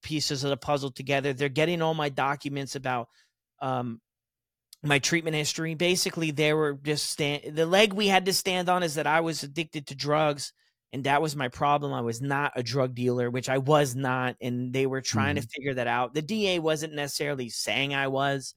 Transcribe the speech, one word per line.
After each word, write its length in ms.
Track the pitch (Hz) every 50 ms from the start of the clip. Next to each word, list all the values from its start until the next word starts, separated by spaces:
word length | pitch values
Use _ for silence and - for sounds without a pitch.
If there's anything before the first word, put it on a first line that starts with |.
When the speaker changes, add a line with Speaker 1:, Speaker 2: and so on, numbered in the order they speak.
Speaker 1:
pieces 420 | - - 156 147 - - 147 131 143
of 60 | 139
the 60 | 139 -
puzzle 340 | - - 147 139 139 135
together. 400 | 123 - 131 135 143 139 131 143 131
They're 140 | 123 143 139
getting 320 | 127 151 156 165 175 165
all 120 | 160 160 160
my 140 | 156 147 147
documents 640 | 135 143 135 139 139 135 - 143 139 143 139 127 -
about, 320 | 139 131 131 127 123 113 - _ _ _ _ _ _ _ _ _ -
um, 400 | 139 135 131 123 123 123 117 113 _ _ _ _ _ _ _ _ _ _ _ _ _ - - -
my 160 | - 147 143 139
treatment 380 | - - 170 170 160 165 156
history. 380 | 151 147 - - - 160 160 165
Basically, 560 | 147 175 175 180 175 - 185 - 170 165 156
they 220 | 143 139 151 151 151
were 200 | 156 156 147 143
just 360 | 139 143 147 147 143 - -
stand-, 440 | - - 156 143 147 143 - 135 151
the 100 | 156 165
leg 260 | 165 180 196 220 214
we 160 | 190 202 214 196
had 180 | 190 185 185
to 60 | 196
stand 360 | 180 - - 190 180 180 180 175
on 140 | 180 180
is 120 | 175 160 143
that 120 | 160 147
I 140 | 143 151 165
was 220 | 170 165 156 -
addicted 440 | 147 143 139 165 165 156 - 156 139 -
to 60 | 139
drugs, 580 | 127 135 143 147 156 156 151 143 139 127 - - _ _ _ _ _ _ _
and 120 | - 139 127
that 160 | 139 139 143
was 140 | 160 156 143
my 120 | 147 131 123
problem. 440 | - - 151 143 147 147 143 139
I 80 | 135 127
was 220 | 120 117 113 117
not 300 | 135 139 139 143 143 143 -
a 60 | 123
drug 320 | 123 113 123 139 131 127 127
dealer, 360 | 120 123 123 123 123 123 123
which 180 | 123 131 120 135
I 100 | 131 139
was 360 | 131 139 156 147 147 131 120
not, 420 | 131 139 127 127 127 127 127 120 -
and 320 | 123 127 123 123 127 127
they 140 | 123 135 135
were 160 | 131 131 131
trying 340 | 131 - - - 135 139 147
to 60 | 143
Speaker 2:
Mm-hmm. 80 | 120 113 -
Speaker 1:
figure 200 | 139 131 143 131
that 120 | 127 117
out. 280 | 117 117 120 127 120 131
The 80 | 156
D 260 | 156 147 220 220 202 190
A 80 | 180 170
wasn't 340 | 156 160 156 147 156 160 147
necessarily 540 | 147 143 139 - - 156 143 147 131 123 113
saying 440 | - - - - 104 127 139 139 143
I 140 | 139 135 135
was, 460 | 135 135 139 139 139 139 131 - -